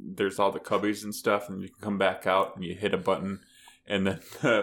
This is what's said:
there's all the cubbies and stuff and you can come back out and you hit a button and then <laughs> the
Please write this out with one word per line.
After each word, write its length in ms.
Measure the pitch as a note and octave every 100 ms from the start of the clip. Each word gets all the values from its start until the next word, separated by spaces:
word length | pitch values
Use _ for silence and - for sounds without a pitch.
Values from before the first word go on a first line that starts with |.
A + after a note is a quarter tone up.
there's 380 | - F#2+ G2 G2+
all 120 | G2
the 80 | -
cubbies 440 | - G2+ G#2 G2+
and 100 | G#2
stuff 340 | G#2 A2+ G2+ -
and 120 | F#2+
you 60 | F#2+
can 120 | -
come 180 | G#2+ G2
back 280 | F#2+ F#2 F#2+
out 300 | F#2+ F#2+ -
and 80 |
you 100 | F2
hit 200 | F#2+ G#2
a 40 | F#2+
button 420 | F#2 E2+ F#2+ G2 - - - - -
and 200 | G2+ G2
then 140 | E2+ -
<laughs> 120 | -
the 200 | C#3 A2